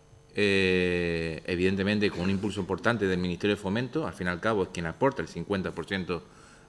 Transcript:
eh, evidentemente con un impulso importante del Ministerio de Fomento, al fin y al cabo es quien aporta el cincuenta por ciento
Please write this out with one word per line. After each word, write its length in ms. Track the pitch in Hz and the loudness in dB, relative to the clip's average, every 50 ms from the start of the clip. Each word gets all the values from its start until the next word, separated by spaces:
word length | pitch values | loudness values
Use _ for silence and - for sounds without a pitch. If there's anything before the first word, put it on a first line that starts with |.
| - - - - - - - | -20 -20 -20 -20 -20 -6 0
eh, 1080 | 101 104 101 98 95 95 92 92 92 90 90 87 87 87 85 85 82 82 82 80 - - | 2 4 4 6 6 6 4 4 4 4 4 2 2 2 0 0 0 -2 -2 -4 -6 -4
evidentemente 640 | - 92 85 90 95 98 95 95 101 107 104 104 92 | -2 0 2 2 2 4 2 2 2 2 2 2 0
con 100 | - 85 | 0 0
un 100 | 87 95 | 0 0
impulso 300 | 98 92 107 101 92 101 | 0 0 -2 -2 -2 -4
importante 460 | 90 87 92 85 - 113 120 104 101 | -2 -2 -4 -2 0 0 0 2 2
del 140 | 95 92 90 | 0 0 0
Ministerio 360 | 90 90 87 - - 104 101 | 0 -2 -2 0 0 0 0
de 60 | 90 | 0
Fomento, 440 | - 95 101 117 131 120 123 156 151 | -2 -2 -2 -2 -4 -4 -4 -4 -4
al 60 | 92 | -4
fin 140 | - - 90 | -6 -4 -4
y 40 | 90 | -4
al 100 | 87 85 | -4 -2
cabo 240 | - 113 113 98 92 | -2 0 0 0 0
es 40 | - | -2
quien 160 | - 90 85 | -4 -6 -6
aporta 380 | 80 80 - 131 139 135 - | -6 -2 0 0 0 2 0
el 60 | 85 - | -6 -8
cincuenta 420 | - 85 82 - 101 95 87 85 | -8 -8 -4 -2 -2 -2 -2 -4
por 160 | 80 87 80 | -4 -6 -4
ciento 380 | - 98 95 87 87 87 80 - - - - - - - - - | -4 -4 -4 -2 -2 -4 -6 -6 -12 -20 -20 -20 -20 -20 -20 -20